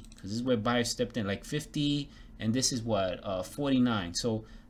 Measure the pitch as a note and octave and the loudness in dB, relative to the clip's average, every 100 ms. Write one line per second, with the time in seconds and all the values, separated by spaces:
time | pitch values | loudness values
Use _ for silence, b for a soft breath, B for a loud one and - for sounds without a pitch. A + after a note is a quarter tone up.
0 | - - F#2+ A2 B2+ A#2 A2+ A#2+ A#2 - | -10 -12 -6 -2 2 2 2 2 2 0
1 | A#2 A#2+ G2+ G2 - D3+ - D#3 C#3+ D3 | -2 -2 -2 -2 -2 -6 -4 0 2 0
2 | C#3+ B B - A2 B2+ B2+ B2 A#2 G2+ | -2 B B -4 0 2 2 0 0 2
3 | F#2 E2+ G2+ F#2 F#2 - C#3+ C3 B2 G#2+ | 2 -2 -4 -4 -4 -2 2 4 4 2
4 | F2 - A#2+ A2 - B | -2 -2 -2 -2 -4 B